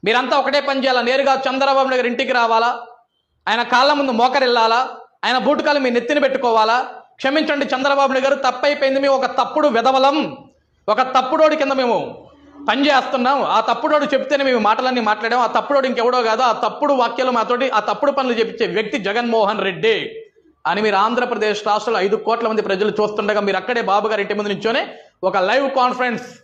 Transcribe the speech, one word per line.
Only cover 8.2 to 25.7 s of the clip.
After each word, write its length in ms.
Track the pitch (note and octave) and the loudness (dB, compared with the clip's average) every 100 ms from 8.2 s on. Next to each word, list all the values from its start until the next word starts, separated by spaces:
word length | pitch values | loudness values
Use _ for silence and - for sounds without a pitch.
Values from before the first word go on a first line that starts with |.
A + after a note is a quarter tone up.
| C4+ | 0
గారు, 80 | |
తప్పైపోయింది, 680 | C#4 C4+ B3+ C#4+ C#4+ C4+ C4+ | 0 -2 0 -2 0 0 0
మేము 140 | C#4 | 0
ఒక 120 | C4+ C4 | 0 0
తప్పుడు 420 | C4 A#3+ D4+ D4+ | -2 -2 0 2
వెధవలం, 680 | A#3 A#3+ C4 C4 D4+ G#3 - - _ _ _ - | 2 2 4 2 2 -4 -8 -20 _ _ _ -4
ఒక 120 | G#3+ | 0
తప్పుడోడి 540 | B3+ C4 B3+ D#4 D#4 D4+ | 2 0 0 4 4 4
కింద 160 | C#4 | 0
మేము 540 | C4 B3+ G3+ C3+ - - - - - - | 0 0 0 -4 -10 -20 -20 -20 -10 -2
పనిచేస్తున్నాం, 760 | A3+ C#4+ C4+ B3 B3+ B3 C#4 | 0 4 2 2 -2 0 0
ఆ 180 | F3+ F#3+ | 2 0
తప్పుడోడు 440 | A3+ A#3+ D#4 D4+ | 0 -2 0 0
చెప్తేనే 400 | D4 C4+ - C#4+ | 2 -2 0 0
మేము 140 | C4+ B3 | 2 2
మాటలన్నీ 420 | G#3 A3+ B3+ B3+ | 2 2 0 0
మాట్లాడాం, 400 | A3 G#3+ A3+ B3 | 0 -2 0 0
ఆ 60 | A3+ | 2
తప్పుడోడు 400 | A3+ G#3+ C#4+ C4 | 0 0 0 0
ఇంకెవడో 360 | A#3+ A#3 B3 | 0 0 2
కాదు, 200 | A3+ A3 | 0 2
ఆ 100 | B3+ | 2
తప్పుడు 420 | A3 G#3+ G#3 D4 | 2 -2 -2 0
వాక్యాలు 360 | C#4 A#3 A#3 C4 | 2 2 0 0
మాతోటి, 400 | A#3+ A3 B3 C4+ | 0 0 0 0
ఆ 100 | G#3+ | 0
తప్పుడు 320 | G#3+ G#3 C#4+ | 0 -2 0
పనులు 220 | C#4+ B3+ | 0 -2
చేపించే 320 | A3+ A3 - G#3 | 0 -2 -2 -2
వ్యక్తి 320 | E3+ - C#4 | -2 -4 -4
జగన్మోహన్ 640 | F#3+ G#3+ A#3+ A3+ G3+ G#3 | -2 -2 0 0 0 0
రెడ్డి" 360 | F#3+ F3 G#3 G#3 C#3+ - - _ _ _ - | -4 -2 0 0 -2 -12 -18 _ _ _ -4
అని 160 | F3+ | -2
మీరు 140 | G#3+ G3 | 0 2
ఆంధ్రప్రదేశ్ 680 | G#3 A#3+ B3 A3+ G#3+ G#3 - | 2 0 -2 -2 -2 -2 -2
రాష్ట్రంలో 340 | G#3 G#3+ A3 | -2 0 -2
ఐదు 160 | F#3+ G#3 | 0 0
కోట్ల 320 | - A3+ A3+ | 0 -2 0
మంది 140 | A3 | -2
ప్రజలు 280 | F#3+ F#3+ G#3+ | -2 0 0
చూస్తుండగా, 500 | G#3 G#3 G#3+ G#3 G#3 | 0 -2 -2 -2 0
మీరు 160 | G3+ F#3 | 0 -4
అక్కడే 260 | F#3+ A#3+ | -2 -4
బాబు 260 | G3 G3+ G#3+ | 0 0 0
గారి 140 | G#3+ | -4
ఇంటి 120 | G3+ | -4
ముందు 140 | G#3 G#3 | -4 -4
నించోనే 380 | F#3+ A3 B3+ - - - _ | -4 -2 -2 -4 -10 -20 _
ఒక 120 | F#3 F#3+ | -2 0
లైవ్ 340 | F#3 B3 C#4 | 0 0 0